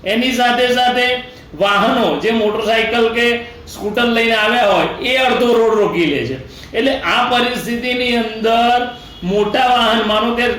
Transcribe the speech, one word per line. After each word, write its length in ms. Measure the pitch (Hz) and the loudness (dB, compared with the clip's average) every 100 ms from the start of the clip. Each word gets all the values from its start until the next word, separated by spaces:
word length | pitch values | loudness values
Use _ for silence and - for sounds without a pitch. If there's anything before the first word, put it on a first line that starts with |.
એની 320 | 185 226 262 240 | -2 -2 0 0
સાથે 280 | 240 247 247 | 0 2 2
સાથે 320 | 247 247 247 247 247 - - - 151 | 2 2 2 0 -2 -8 -20 -18 -2
વાહનો 460 | 202 202 220 254 196 143 | 0 2 2 2 0 0
જે 100 | 214 | 0
મોટરસાયકલ 720 | 226 208 220 214 226 220 233 226 233 | 0 0 0 0 0 0 0 0 2
કે 100 | 233 233 - - - | 0 0 -6 -16 -18
સ્કૂટર 400 | - 202 226 240 233 | -8 -6 0 0 2
લઈને 200 | 226 220 | 2 2
આવ્યા 360 | 214 240 208 | 2 2 2
હોય, 160 | 180 - - | 2 0 -4
એ 100 | 247 262 254 | -2 0 2
અડધો 260 | 233 240 233 | 2 4 4
રોડ 160 | 220 214 | 4 2
રોકી 280 | 185 170 160 | 2 2 0
લે 100 | 139 117 | 0 -4
છે. 100 | 135 - - - | -8 -12 -18 -8
એટલે 200 | 226 262 269 - | -2 0 0 0
આ 80 | 233 247 | 0 2
પરિસ્થિતિની 840 | 247 240 233 226 233 247 247 247 240 | 0 0 -2 -4 -4 -2 -2 0 0
અંદર 580 | 214 - 220 233 240 247 240 - - - | -2 -2 0 2 4 2 -2 -10 -20 -8
મોટા 460 | 175 202 208 269 247 | -2 0 0 2 2
વાહન, 340 | 247 226 226 214 | 4 2 0 0
માનો 260 | 214 233 | 0 0
કે 120 | 233 240 | 0 -2